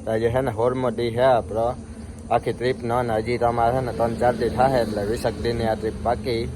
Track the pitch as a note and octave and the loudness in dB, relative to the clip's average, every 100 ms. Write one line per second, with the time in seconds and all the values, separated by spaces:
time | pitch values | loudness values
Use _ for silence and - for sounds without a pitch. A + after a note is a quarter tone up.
0 | - A2 A#2 B2 C3 G#2+ A#2+ B2+ B2+ A2+ | 0 0 2 2 0 0 0 2 -2 -2
1 | A#2+ A2+ C3 A#2+ - G#2+ A#2 B2 - - | -2 2 4 4 2 -2 -2 -4 -10 -14
2 | - - - A#2+ A#2+ - B2 A2+ A#2+ A#2+ | -14 -14 -2 0 0 -2 -2 -2 -2 0
3 | A#2+ A2 A2+ A#2+ A#2 A#2 A#2 B2+ B2+ A2 | 0 0 0 0 2 2 2 2 -2 0
4 | A#2 A2+ A#2+ A#2 A#2 A2 C3 C3 A2+ G#2 | 0 2 0 2 0 4 4 4 0 0
5 | G2+ A#2 A#2+ G#2 A2 A#2 A2+ A2 A2 - | -2 0 -2 -2 -2 0 0 0 -2 -2
6 | A2 A#2+ C3 A2+ A#2 | -2 -2 -2 -2 -4